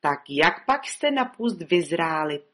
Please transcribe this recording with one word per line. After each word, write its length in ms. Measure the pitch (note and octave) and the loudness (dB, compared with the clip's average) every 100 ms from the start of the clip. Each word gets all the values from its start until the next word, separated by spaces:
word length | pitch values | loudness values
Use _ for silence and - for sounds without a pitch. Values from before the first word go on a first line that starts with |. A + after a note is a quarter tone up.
Tak 200 | D3 C#3+ - | -2 -4 -6
jak 360 | C#3+ E3 - - | 2 2 2 -2
pak 200 | C4+ - | -2 -2
jste 240 | - D4 | -2 -2
na 140 | C#4 | 0
půst 380 | B3 - A#3 F#3 E3 | -2 -2 -4 -4 0
vyzráli, 680 | F3 E3 E3+ E3 D#3 D3+ D3 _ | 0 2 -2 -2 -2 -2 -4 _